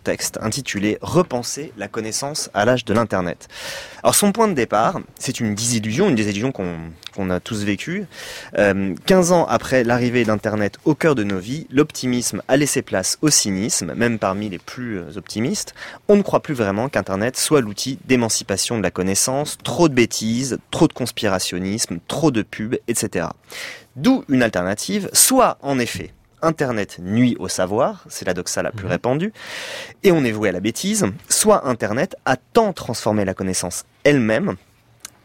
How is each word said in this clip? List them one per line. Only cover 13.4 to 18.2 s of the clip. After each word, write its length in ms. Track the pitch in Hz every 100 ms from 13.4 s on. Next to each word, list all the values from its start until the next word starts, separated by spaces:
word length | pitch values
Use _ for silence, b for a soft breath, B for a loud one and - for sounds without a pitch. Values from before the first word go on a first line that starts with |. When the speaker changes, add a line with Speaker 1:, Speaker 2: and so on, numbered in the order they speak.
| 107 95 104 - 85 65
Speaker 1:
même 240 | 120 113
parmi 300 | 101 98 107
les 100 | 87
plus, 400 | - - 123 98
euh, 180 | 82 92
optimistes. 560 | - 104 127 208 - - B B -
On 80 | 208
ne 40 |
croit 200 | 196 147
plus 120 | -
vraiment 360 | 131 101 101 135
qu'Internet 480 | 107 98 95 117 -
soit 240 | - 151
l'outil 360 | 107 101 131 135 -
d'émancipation 720 | 127